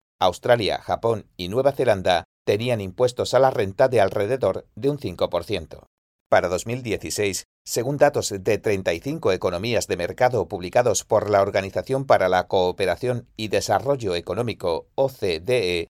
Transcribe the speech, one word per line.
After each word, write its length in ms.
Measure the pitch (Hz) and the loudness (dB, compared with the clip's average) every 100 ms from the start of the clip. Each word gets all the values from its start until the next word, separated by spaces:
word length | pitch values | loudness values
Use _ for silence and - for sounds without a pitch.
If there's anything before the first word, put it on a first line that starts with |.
| _ - | _ 0
Australia, 580 | 92 - 123 120 90 71 | 0 2 2 2 2 -2
Japón 480 | - 90 117 110 - - | -2 -2 -2 -2 -6 -10
y 120 | 90 | -4
Nueva 240 | 117 139 | 0 0
Zelanda 500 | 143 120 98 92 85 - _ | 2 2 2 2 0 -2 _
tenían 360 | - 104 123 113 | -2 0 0 -2
impuestos 540 | 95 90 123 - 95 | -4 0 0 0 0
a 60 | 127 | 4
la 100 | 131 | 4
renta 380 | 131 98 95 131 | 2 -2 2 2
de 120 | 120 | 4
alrededor 680 | 95 - 101 127 95 95 - - | 2 2 -2 0 0 -2 -8 -4
de 140 | 135 | -4
un 100 | 147 | -4
cinco 280 | 107 85 90 | -6 -4 -2
por 140 | 85 | -4
ciento. 460 | 87 92 78 - - _ _ _ - | -4 -8 -8 -18 -20 _ _ _ 0
Para 200 | 98 87 | 2 2
dos 180 | 90 110 | -2 -4
mil 180 | 123 | -8
dieciséis, 600 | 120 92 80 - 101 90 - _ | -6 -6 -6 -4 -4 -4 -12 _
según 320 | - 135 120 143 | -6 -4 -2 2
datos 360 | 143 131 - 98 | 2 2 -4 -4
de 200 | 95 101 | -2 0
treinta 360 | 113 98 92 | 0 0 0
y 60 | 85 | -2
cinco 320 | 135 165 107 | -4 -4 -2
economías 560 | 92 98 87 117 104 - | 0 0 -2 -2 -2 -2
de 80 | 90 | -4
mercado 500 | 87 92 127 123 85 | -4 0 0 0 -4
publicados 560 | 92 90 120 123 95 | -6 -2 0 2 0
por 260 | - 107 101 | 0 0 4
la 140 | 101 | 2
Organización 600 | 98 98 95 101 - 135 | 4 0 -2 -6 -4 -2
para 240 | 139 107 92 | 4 4 4
la 180 | 92 90 | 2 2
Cooperación 800 | 98 90 87 92 87 123 123 - - | 2 2 0 -2 -2 -4 -6 -8 -10
y 120 | 107 | -2
Desarrollo 640 | 101 104 101 120 139 101 | -2 0 0 0 -2 -2
Económico, 720 | 87 - 92 120 92 90 78 - | -4 -4 -4 -4 -4 -4 -4 -4
O 140 | - 135 | -2 -2
C 320 | - 101 80 | -2 -4 -2
D 400 | 92 123 90 87 | 0 0 0 -2
E, 80 | 85 | -4